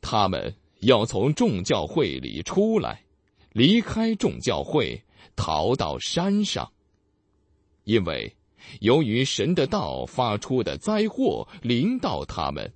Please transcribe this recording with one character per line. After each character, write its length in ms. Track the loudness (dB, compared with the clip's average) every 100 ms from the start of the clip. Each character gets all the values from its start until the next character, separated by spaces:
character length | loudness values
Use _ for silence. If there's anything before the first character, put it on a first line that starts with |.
他 280 | 0 2 2
们 260 | 0 -6 -10 _ _
要 220 | 4 4
从 300 | 4 0 0
众 300 | 2 2 0
教 200 | 0 -2
会 360 | 0 0 0 -2
里 220 | -8 -8
出 360 | -4 0 2 2
来， 240 | -2 -8 _ _ _ _ _
离 280 | 2 6 6
开 340 | 2 -2 -2
众 240 | 0 -2 -2
教 240 | -2 -2
会， 400 | 0 -2 -2 -4 _ _ -20
逃 400 | -8 -2 0 0
到 240 | 0 -2 -4
山 460 | -4 -2 0 0
上。 260 | 0 -4 -8 _ _ _ _ _ _ _ _ _ _ _
因 220 | 0 0
为 280 | 2 -4 -8 _ _ _ -20 -2
由 220 | 4 4
于 220 | 4 0
神 280 | 0 0 0
的 140 | 2 0
道 400 | 0 -2 -6 -6
发 320 | -2 0 -2
出 240 | 0 -2
的 160 | 0 -4
灾 300 | -2 0 0
祸 400 | 0 0 0 -6 -8
临 380 | 0 2 2 0
到 260 | -2 -4
他 280 | -6 -4 -4
们 200 | -4 -8